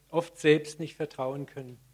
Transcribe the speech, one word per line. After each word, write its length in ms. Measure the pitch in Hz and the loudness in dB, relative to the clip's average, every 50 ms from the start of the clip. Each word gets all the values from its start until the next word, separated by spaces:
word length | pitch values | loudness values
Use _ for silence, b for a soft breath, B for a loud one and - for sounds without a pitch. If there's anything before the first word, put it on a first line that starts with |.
| _ _ | _ _
oft 300 | - 160 165 - - - | -4 -4 -4 -4 -6 2
selbst 400 | - 156 151 156 151 - - - | 6 6 6 6 4 -2 -10 -10
nicht 160 | 165 147 - | -10 -10 -8
vertrauen 500 | - 156 147 - - 131 131 135 143 143 | -8 -8 -8 -6 -4 -4 -4 -4 -6 -8
können. 320 | - - 143 135 123 123 - - - | -10 -12 -12 -14 -14 -16 -20 -20 -20